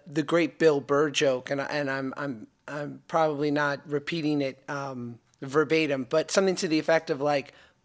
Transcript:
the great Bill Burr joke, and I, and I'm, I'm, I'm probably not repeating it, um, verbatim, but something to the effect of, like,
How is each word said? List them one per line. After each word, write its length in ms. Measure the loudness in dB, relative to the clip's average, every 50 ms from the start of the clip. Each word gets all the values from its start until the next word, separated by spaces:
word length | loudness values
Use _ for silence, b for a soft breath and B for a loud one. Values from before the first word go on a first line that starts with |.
| -14
the 160 | -6 -4 -2 0
great 340 | 2 2 2 2 2 0
Bill 220 | 4 4 4 4 4
Burr 320 | 2 2 2 2 2 2
joke, 400 | 2 2 2 2 2 0 -2 -6
and 100 | -4 -4
I, 40 | -4
and 240 | -4 -4 -4 -2 -2
I'm, 220 | -4 -4 -4 -6 -6
I'm, 300 | -6 -6 -6 -6 -8 -12 -18 _ _ -16
I'm 340 | -12 -10 -8 -8 -10 -12 -14 _
probably 440 | -2 0 2 2 2 2 0 -2 0
not 300 | 0 2 0 0 -2 -4 -6
repeating 560 | -4 -4 -4 -4 -4 -6 -2 -2 0 0 0
it, 220 | 0 -2 -4 _ -12
um, 520 | -10 -8 -8 -6 -8 -8 -8 -10 -10 -12 -14 _ _ _ -14
verbatim, 680 | -8 0 2 2 2 4 2 2 2 2 0 -2 -2 0
but 220 | 0 0 0 2
something 240 | 2 2 4 2 0
to 120 | 0 0
the 120 | 0 0 0
effect 300 | 2 2 2 2 2 -2
of, 120 | -4 -2
like, 320 | 0 0 0 0 -2 -6 b b b b b b